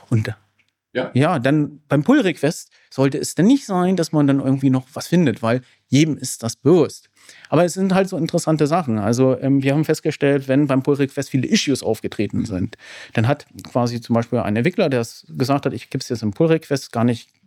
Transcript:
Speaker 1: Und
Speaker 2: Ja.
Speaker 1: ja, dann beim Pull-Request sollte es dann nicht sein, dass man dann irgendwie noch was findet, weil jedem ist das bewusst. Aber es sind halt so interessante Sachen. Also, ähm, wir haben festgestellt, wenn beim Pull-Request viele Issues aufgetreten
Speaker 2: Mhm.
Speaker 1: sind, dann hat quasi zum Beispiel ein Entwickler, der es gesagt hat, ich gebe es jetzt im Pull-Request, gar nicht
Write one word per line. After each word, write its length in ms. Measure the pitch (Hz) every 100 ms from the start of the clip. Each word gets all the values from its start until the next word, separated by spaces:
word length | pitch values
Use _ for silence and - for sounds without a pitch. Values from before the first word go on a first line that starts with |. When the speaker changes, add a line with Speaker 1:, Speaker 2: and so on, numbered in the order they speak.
| _
Speaker 1:
Und 240 | 120 107 - _ _ _ _ _ 123
Speaker 2:
Ja. 140 | -
Speaker 1:
ja, 260 | 123 151 165
dann 400 | 127 151 147 - _
beim 160 | 143
Pull-Request 640 | 147 285 190 147 180 - - _ _
sollte 260 | - 139 147
es 160 | 147
dann 140 | - 190
nicht 180 | 277 -
sein, 300 | 180 180 185
dass 160 | 160
man 160 | 156 143
dann 120 | 139
irgendwie 300 | 135 135 135
noch 160 | 131 127
was 140 | - -
findet, 340 | 175 151 101
weil 200 | 113 127 - _ _
jedem 280 | 131 160 131
ist 260 | 127 -
das 120 | 113 -
bewusst. 540 | 135 175 117 - _ _ - - -
Aber 160 | 143 175
es 80 |
sind 220 | 190 190 185
halt 120 | 190
so 60 | 180
interessante 520 | 160 170 165 156 147
Sachen. 320 | 170 139 110
Also, 360 | 104 120 131 127
ähm, 240 | 135 139
wir 100 | 135
haben 120 | 139 156
festgestellt, 600 | 156 160 - 143 139 135
wenn 200 | 135 147
beim 160 | 131
Pull-Request 480 | 139 139 135 - 135
viele 160 | 135 -
Issues 340 | - - 131
aufgetreten 580 | 95 110 104 - 101 101
Speaker 2:
Mhm. 60 | 95
Speaker 1:
sind, 320 | 92 101 - - - -
dann 140 | - 117
hat 200 | 147 - -
quasi 380 | - 131 120 120
zum 120 | -
Beispiel 240 | 117 113 120
ein 180 | 92 104
Entwickler, 320 | 120 185 165
der 120 | 123
es 240 | 117 - - 156
gesagt 300 | 127 139 135
hat, 80 |
ich 160 | 107 -
gebe 140 | 135
es 60 | -
jetzt 120 | 117
im 80 | 107
Pull-Request, 600 | - 165 160 - 139 -
gar 140 | 117 120
nicht 240 | 117 - _